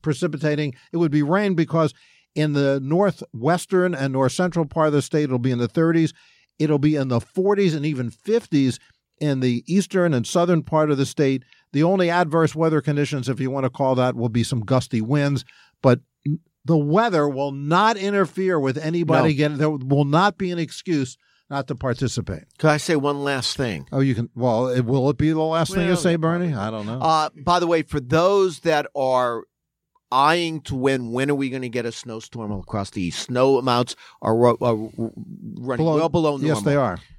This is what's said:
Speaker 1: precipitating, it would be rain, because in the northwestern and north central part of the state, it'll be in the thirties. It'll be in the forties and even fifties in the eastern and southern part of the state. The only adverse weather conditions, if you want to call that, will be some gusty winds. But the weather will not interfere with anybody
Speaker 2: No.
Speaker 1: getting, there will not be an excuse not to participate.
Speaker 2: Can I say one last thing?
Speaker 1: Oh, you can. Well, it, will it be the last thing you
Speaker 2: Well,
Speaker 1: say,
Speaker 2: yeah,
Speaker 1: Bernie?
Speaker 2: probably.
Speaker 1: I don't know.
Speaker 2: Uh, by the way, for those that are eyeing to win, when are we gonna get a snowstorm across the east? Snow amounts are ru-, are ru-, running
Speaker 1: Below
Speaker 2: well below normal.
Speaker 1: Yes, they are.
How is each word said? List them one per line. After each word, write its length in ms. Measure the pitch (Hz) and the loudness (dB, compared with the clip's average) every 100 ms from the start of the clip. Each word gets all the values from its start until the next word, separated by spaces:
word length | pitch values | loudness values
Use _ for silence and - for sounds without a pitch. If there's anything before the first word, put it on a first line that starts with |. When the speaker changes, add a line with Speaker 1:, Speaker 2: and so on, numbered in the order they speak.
Speaker 1:
precipitating, 720 | 156 143 180 147 151 147 151 127 _ | -2 -2 -2 -2 -2 -2 -4 -8 _
it 40 | 170 | -2
would 140 | 170 | 0
be 100 | 147 | 2
rain, 320 | 147 185 208 | 2 2 2
because 400 | 175 160 160 156 - _ _ _ | 0 0 2 0 -2 _ _ _
in 200 | - 151 | -4 0
the 260 | 143 139 139 | 2 2 0
northwestern 1120 | 135 165 202 - - 113 127 175 - 185 180 | 0 2 2 -2 -10 -4 0 0 0 0 0
and 200 | 151 135 | 0 -2
north 180 | 131 131 | 0 0
central 340 | - 185 170 151 | 0 -2 -2 -4
part 220 | - 156 | 0 2
of 60 | |
the 80 | 147 | 2
state, 240 | 135 160 151 | 0 -2 0
it'll 120 | 127 | 0
be 140 | 123 | 0
in 80 | 123 | 0
the 80 | 120 | 0
thirties. 460 | - 165 165 160 - _ _ _ _ | 2 2 2 0 -2 _ _ _ _
It'll 220 | 151 151 | 0 2
be 160 | 147 151 | 2 0
in 140 | 131 | 0
the 100 | 117 | -2
forties 540 | - - 190 202 196 156 | -2 -2 0 2 2 0
and 100 | 147 | -4
even 240 | 127 120 | -4 -6
fifties 680 | - - 226 - 147 131 117 _ _ _ _ | -8 -2 -2 0 2 2 0 _ _ _ _
in 220 | 151 135 | -2 0
the 220 | 127 120 - | 0 0 0
eastern 460 | 185 185 190 175 | 0 0 0 2
and 120 | 135 117 | 2 0
southern 380 | 180 175 170 | 0 2 2
part 280 | - 156 151 | 2 0 2
of 60 | 139 | 2
the 80 | 135 | 0
state. 380 | - 139 135 - _ _ | 2 0 0 -6 _ _
The 100 | 139 | 0
only 260 | 160 190 175 | 2 2 2
adverse 460 | 170 170 165 160 160 | 2 2 2 2 2
weather 240 | 160 156 | 0 2
conditions, 480 | 139 143 143 147 123 | 0 0 0 -2 -4
if 120 | 123 | -4
you 100 | 131 | -4
want 140 | 139 131 | -2 -4
to 40 | |
call 260 | 127 135 127 | 0 0 2
that, 200 | 127 120 | 0 0
will 140 | 120 | -2
be 140 | 117 | -2
some 180 | 113 127 | -2 -4
gusty 400 | 104 131 127 117 | 0 0 0 -4
winds. 420 | 110 147 143 139 - _ _ _ | 0 0 0 -2 -6 _ _ _
But 180 | 135 123 _ _ 147 160 _ _ - | 2 2 _ _ -6 -6 _ _ 0
the 120 | 165 | 0
weather 500 | 143 170 233 175 147 | 2 2 2 2 0
will 220 | 131 143 | -2 -4
not 440 | 139 143 170 214 220 | -6 0 2 4 2
interfere 640 | 196 202 185 - 190 175 | -2 0 0 0 0 0
with 180 | 135 131 | 0 -2
anybody 520 | 156 170 165 160 156 | -2 -2 2 2 2
Speaker 2:
No. 40 | 139 | 2
Speaker 1:
getting, 200 | 147 147 | 0 0
there 120 | 151 | -2
will 360 | 151 131 143 143 | -2 0 0 2
not 320 | 151 202 202 | 2 2 0
be 140 | 190 | -6
an 80 | 175 | -4
excuse 580 | 165 - - 160 127 - _ _ _ | -6 -8 -4 -2 -2 -8 _ _ _
not 180 | 139 135 | -8 -6
to 60 | 131 | -6
participate. 680 | 131 117 127 - 92 87 - _ | -4 -2 -2 -4 -6 -10 -12 _
Speaker 2:
Can 100 | 156 | 2
I 80 | 151 | 2
say 180 | - 156 | 2 0
one 280 | 139 143 | 0 -2
last 340 | 143 135 120 - | -2 -2 -4 -4
thing? 300 | 127 85 67 | -4 -4 -6
Speaker 1:
Oh, 100 | 135 | 0
you 120 | 135 | 0
can. 160 | 113 117 - | 0 -4 -2
Well, 320 | 123 113 127 | 0 0 0
it, 180 | 123 117 | 0 0
will 240 | 135 131 | 0 0
it 80 | 147 | 0
be 140 | 151 | 0
the 80 | 160 | 0
last 340 | 156 160 165 | 0 0 -2
thing 100 | 190 | -2
you 40 | 175 | 0
Speaker 2:
Well, 80 | 175 | 0
Speaker 1:
say, 140 | 185 | 0
Speaker 2:
yeah, 60 | 170 | 0
Speaker 1:
Bernie? 340 | 160 175 180 | 0 -2 -2
Speaker 2:
probably. 140 | 131 104 | -4 -4
Speaker 1:
I 20 | |
don't 160 | 110 104 | -6 -8
know. 140 | 120 | -4
Speaker 2:
Uh, 260 | 160 160 156 - | 0 0 -2 -6
by 160 | 139 175 | 0 0
the 60 | 175 | 2
way, 160 | 165 | 0
for 180 | 151 151 | -2 -6
those 600 | 123 160 180 202 190 147 | 0 2 4 4 2 0
that 260 | 165 156 147 143 | 0 0 0 -4
are 500 | 131 127 123 117 - _ _ _ _ _ _ | 0 2 0 -4 -10 _ _ _ _ _ _
eyeing 500 | 127 143 170 170 160 | 2 4 4 0 -6
to 140 | - 135 | -6 -2
win, 360 | 131 135 120 | 0 0 -2
when 200 | 120 139 | -2 0
are 40 | 143 | 0
we 140 | 139 | -2
gonna 200 | 131 123 | -4 -6
get 160 | 120 117 | -4 -6
a 60 | |
snowstorm 600 | - - 113 - 120 107 | -8 -12 -14 -12 -12 -8
across 380 | 101 - 110 98 | -8 -6 -6 -6
the 100 | - | -4
east? 160 | 87 - | -4 -6
Snow 380 | - 123 131 135 | -4 2 4 4
amounts 380 | 127 120 123 - - _ | 2 0 0 -6 -18 _
are 140 | 107 113 | -2 4
ru-, 220 | 120 113 | 4 4
are 140 | 123 110 | 0 -2
ru-, 160 | 110 - 113 - 117 - 117 - | -6 -8 -10 -10 -16 -16 -16 -12
running 280 | 123 123 160 | -8 -2 0
Speaker 1:
Below 100 | 151 | 2
Speaker 2:
well 140 | 165 | 0
below 220 | 170 156 | 0 0
normal. 160 | 143 147 | 0 -2
Speaker 1:
Yes, 140 | 151 | 0
they 120 | 104 143 | 0 0
are. 240 | 123 90 - | 0 -4 -12